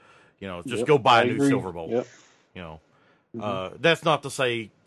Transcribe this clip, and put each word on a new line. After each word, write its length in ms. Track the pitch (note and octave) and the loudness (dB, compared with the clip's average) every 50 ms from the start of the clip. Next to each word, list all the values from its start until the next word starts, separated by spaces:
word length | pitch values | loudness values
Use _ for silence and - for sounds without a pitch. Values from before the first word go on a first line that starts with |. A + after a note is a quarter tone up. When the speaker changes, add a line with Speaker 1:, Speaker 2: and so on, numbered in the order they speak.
| _ - _ _ _ _ _ _ | _ -20 _ _ _ _ _ _
Speaker 1:
You 80 | G2 F#2+ | -12 -10
know, 140 | F2+ F2 | -10 -10
just 180 | E2+ C3 B2 G#2+ | -8 -6 -4 -4
Speaker 2:
Yep, 60 | B2 | 4
Speaker 1:
go 120 | D3+ D3 C3+ | 4 4 4
buy 220 | - C3+ B2 A#2 | 6 6 6 6
Speaker 2:
I 20 | |
Speaker 1:
a 40 | B2 | 6
new 80 | B2 - | 4 2
Speaker 2:
agree. 160 | C#3 C#3 C#3 | 2 2 2
Speaker 1:
Silverbolt. 400 | C3+ - - F#2 E2+ E2+ E2 E2+ | 2 0 -2 -6 -10 -10 -6 -4
Speaker 2:
Yep. 160 | A2+ B2 - - - - - _ _ _ _ _ _ | -2 -4 -4 -4 -12 -20 -20 _ _ _ _ _ _
Speaker 1:
You 80 | F2+ | -16
know, 180 | F2 D#2+ D#2 D#2+ _ _ _ _ _ _ _ _ _ _ - | -16 -14 -16 -18 _ _ _ _ _ _ _ _ _ _ -12
Speaker 2:
Mm-hmm. 60 | A2+ G#2 | -8 -6
Speaker 1:
uh, 260 | G#2 G2 F#2+ F#2+ F2+ - G2+ | -4 -4 -4 -6 -8 -8 0
that's 240 | B2+ E3 D#3+ - - | 2 2 2 2 2
not 180 | E3 D3+ C#3+ - | 0 0 0 -2
to 60 | C3+ | -8
say 400 | - - C3 B2 A#2+ A#2 A2 G2 _ _ _ | -4 -2 -2 -2 -2 -4 -6 -10 _ _ _